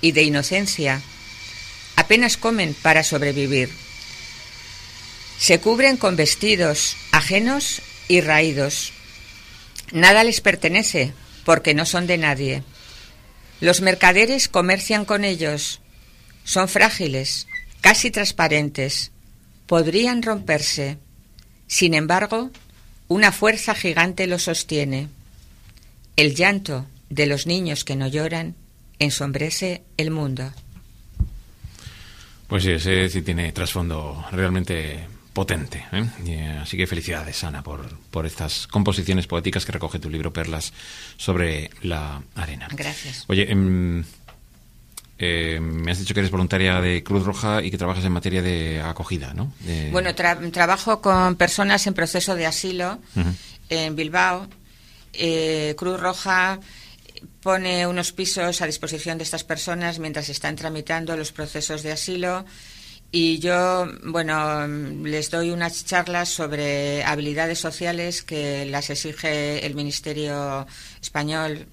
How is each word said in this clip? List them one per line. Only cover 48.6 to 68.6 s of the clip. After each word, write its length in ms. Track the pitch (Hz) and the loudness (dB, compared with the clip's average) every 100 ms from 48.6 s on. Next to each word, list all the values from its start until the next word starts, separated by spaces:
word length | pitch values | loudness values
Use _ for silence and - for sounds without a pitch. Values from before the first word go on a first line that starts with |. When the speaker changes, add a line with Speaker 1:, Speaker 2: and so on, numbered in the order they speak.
| 80 78 | -2 -4
Speaker 2:
acogida, 540 | 78 82 85 87 67 | -4 -6 -4 -6 -6
¿no? 180 | 78 135 135 | -6 -6 -6
De 300 | - 82 76 | -6 -4 -2
Speaker 1:
Bueno, 200 | 180 185 | -2 -2
tra-, 380 | 170 165 170 170 | 0 0 0 -4
trabajo 480 | 170 170 196 - 214 | 0 2 2 2 0
con 340 | 202 185 185 | 4 4 4
personas 500 | 180 175 - 196 202 196 | 4 2 2 2 2 0
en 60 | |
proceso 420 | 190 170 185 175 180 | -2 -2 -2 -2 -2
de 100 | 160 | -2
asilo 540 | 160 190 185 180 226 - - | -2 -4 -4 -4 -6 -8 -2
Speaker 2:
Ujú. 180 | 85 92 - - - | -2 -2 -8 -20 -6
Speaker 1:
en 260 | 160 156 156 | -4 -2 -2
Bilbao. 500 | 156 175 185 180 196 - - - - - - - | -2 2 2 0 -6 -18 -20 -20 -20 -20 -20 -4
Eh, 580 | 165 165 160 156 151 151 | 0 2 0 0 -2 -2
Cruz 240 | 180 185 | -4 -2
Roja 600 | 175 185 196 185 185 196 196 - - - - - - - | -2 -2 0 2 2 0 -10 -20 -20 -20 -20 -20 -20 -8
pone 440 | 190 185 185 180 175 | 0 0 2 0 0
unos 260 | 180 175 | -2 -4
pisos 480 | - 185 - 175 175 | -4 -4 -2 -2 -2
a 40 | 165 | -4
disposición 520 | 151 156 156 160 165 | -4 -6 -8 -6 -6
de 60 | |
estas 200 | 160 165 | -6 -8
personas 540 | - 156 - 175 170 165 | -6 -6 -4 -4 -4 -6
mientras 300 | 156 151 143 | -8 -8 -6
están 280 | 143 151 151 | -6 -6 -6
tramitando 600 | 160 156 151 165 165 165 | -8 -8 -6 -6 -4 -6
los 160 | 156 | -8
procesos 500 | - 151 156 151 156 | -8 -10 -6 -6 -6
de 100 | 151 | -6
asilo. 520 | 151 - 180 180 185 190 - - - - - - | -6 -4 -4 -4 -4 -8 -18 -20 -20 -20 -20 -4
Y 260 | 175 165 160 | 0 2 2
yo, 480 | 170 175 180 185 180 - | 2 2 2 2 -2 -6
bueno, 640 | - 165 160 156 151 151 147 | -6 -4 0 0 0 -2 -4
les 640 | 147 143 147 151 151 151 | -6 -6 -8 -6 -4 -2
doy 200 | 170 170 | -2 -2
unas 340 | 175 170 165 | -2 -4 -4
charlas 460 | - 180 175 175 175 | -2 -2 0 -2 -2
sobre 720 | - 156 147 147 143 143 143 | -4 -4 -2 -2 -2 -2 -2
habilidades 560 | 147 151 147 147 165 165 | -2 -2 -2 -2 -2 -2
sociales 600 | 165 151 175 170 175 175 | -6 -6 -4 -4 -6 -8
que 440 | - 156 147 139 | -8 -6 -4 -4